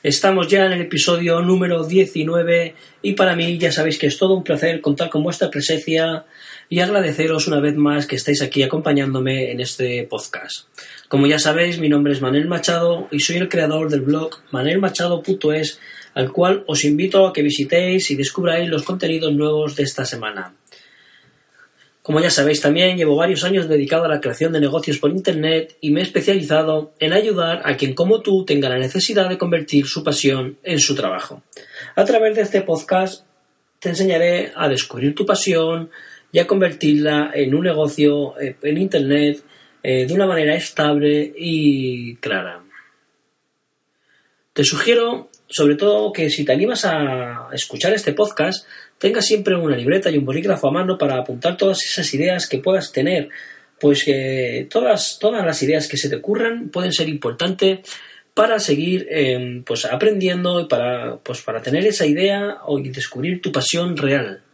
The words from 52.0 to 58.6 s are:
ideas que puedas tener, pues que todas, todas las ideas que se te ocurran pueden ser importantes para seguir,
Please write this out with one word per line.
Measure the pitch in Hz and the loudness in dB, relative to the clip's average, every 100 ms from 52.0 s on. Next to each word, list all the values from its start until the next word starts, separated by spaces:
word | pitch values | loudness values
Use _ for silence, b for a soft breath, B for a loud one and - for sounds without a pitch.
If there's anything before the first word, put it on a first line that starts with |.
| 160 | -4
ideas | 135 175 180 - | 0 0 -2 -4
que | 131 | -2
puedas | 185 190 190 | 0 0 0
tener, | - 151 180 101 B B B B _ | -2 0 0 -2 B B B B _
pues | 147 143 | 2 4
que | - 135 131 131 123 120 - | 2 0 0 -2 -2 -4 -2
todas, | 226 247 208 - - | 0 2 0 -2 -2
todas | 214 226 175 | -2 0 -2
las | 147 | 0
ideas | 139 156 151 | 0 0 -2
que | 139 | -4
se | 143 | -4
te | 151 | -6
ocurran | - 220 233 233 151 | -4 -2 -2 -4 -6
pueden | 175 185 | -4 -4
ser | 156 160 | -2 -2
importantes | 147 120 117 175 185 190 190 B B B B _ | -4 -6 -4 -4 0 0 0 B B B B _
para | - 220 | 0 2
seguir, | 220 | 2